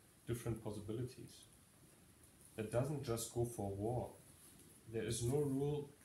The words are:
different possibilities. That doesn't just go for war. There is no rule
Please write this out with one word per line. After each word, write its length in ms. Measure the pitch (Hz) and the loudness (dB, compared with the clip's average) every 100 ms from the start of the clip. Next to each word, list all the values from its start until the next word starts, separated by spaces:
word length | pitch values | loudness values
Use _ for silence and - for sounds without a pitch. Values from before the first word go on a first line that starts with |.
| - - - | -20 -12 -2
different 360 | 117 120 110 | -2 0 -2
possibilities. 800 | 107 104 101 117 120 - - - - - - - - - - - - - - - | -2 -4 -2 -2 -2 -6 -14 -14 -20 -20 -20 -20 -20 -20 -20 -20 -20 -20 -14 -6
That 160 | 107 | 0
doesn't 320 | 117 143 143 | 2 4 0
just 280 | 113 113 - | 0 0 0
go 120 | 120 | 0
for 260 | 117 - 101 | 0 2 -2
war. 400 | 98 107 123 95 - - - - - - - - | 0 0 0 -2 -8 -20 -20 -20 -20 -20 -20 -6
There 120 | 113 | -2
is 180 | 107 117 | 0 2
no 140 | 117 143 | 2 4
rule 520 | 143 135 143 147 143 - | 4 4 2 0 -2 -10